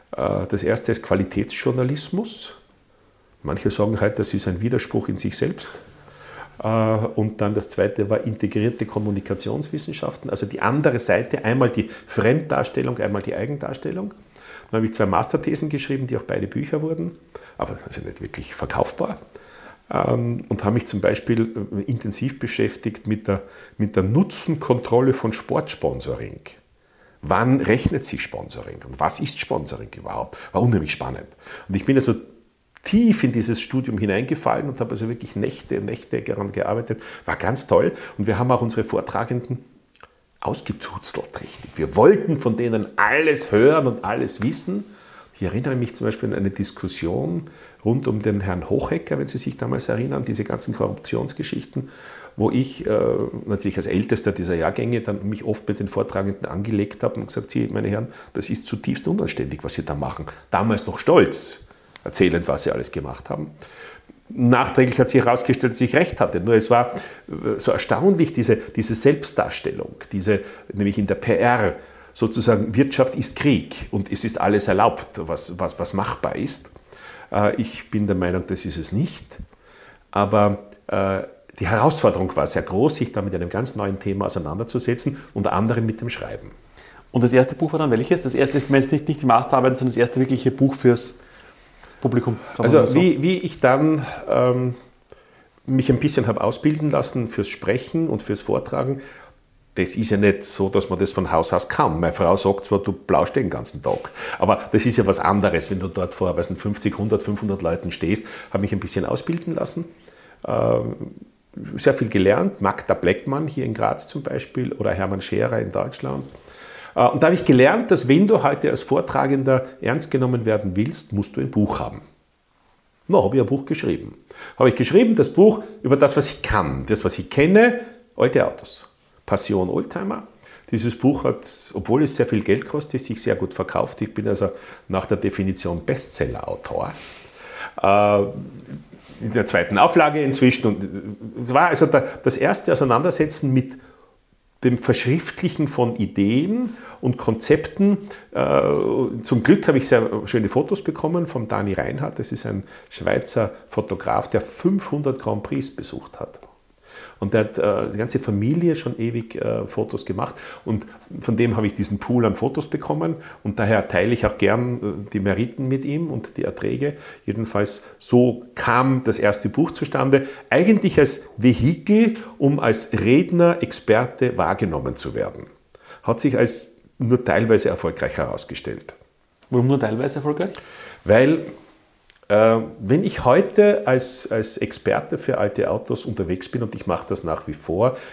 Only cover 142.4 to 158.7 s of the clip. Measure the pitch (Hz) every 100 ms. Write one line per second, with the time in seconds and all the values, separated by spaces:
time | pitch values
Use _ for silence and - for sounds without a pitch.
142.4 | 151 202 - 135 135 117 175 - 156 -
143.4 | 139 131 123 - - _ _ _ _ _
144.4 | _ - 123 120 - - 123 165 - -
145.4 | 175 - 143 - 120 113 95 - 101 123
146.4 | 175 233 247 - - - 127 123 - 113
147.4 | - 156 - - 202 196 - - - -
148.4 | - 69 - 73 98 117 127 117 - 123
149.4 | - 151 - 139 - 120 113 107 101 120
150.4 | 104 123 - 202 - 151 160 175 165 127
151.4 | 110 104 101 90 - 143 - - - 113
152.4 | 113 101 - - - - 87 - - -
153.4 | 101 - - - - 92 - 113 - 101
154.4 | - - 180 196 - 147 139 131 - 107
155.4 | - 139 135 - - 65 - - - -
156.4 | - _ _ _ _ - - - 101 110
157.4 | 107 - 104 101 107 104 120 127 120 101
158.4 | 110 165 170